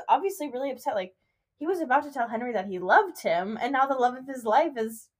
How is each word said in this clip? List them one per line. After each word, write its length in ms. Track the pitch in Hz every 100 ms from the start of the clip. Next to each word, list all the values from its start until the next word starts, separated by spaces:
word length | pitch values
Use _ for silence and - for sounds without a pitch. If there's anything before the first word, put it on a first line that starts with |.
| -
obviously 400 | 262 381 381 294
really 180 | 247 269
upset. 240 | - 285
Like, 220 | 220 185 - _ _ _ _
he 80 | 302
was 160 | 370
about 220 | 269 269
to 80 | 285
tell 160 | 277 233
Henry 260 | 226 247
that 140 | 220 196
he 100 | 180
loved 420 | 180 311 392 -
him, 360 | 185 170 190 220
and 120 | 240
now 140 | 269 277
the 80 | 262
love 200 | 247 254
of 120 | 262
his 180 | 262 226
life 320 | 233 330 254
is 300 | 220 226 -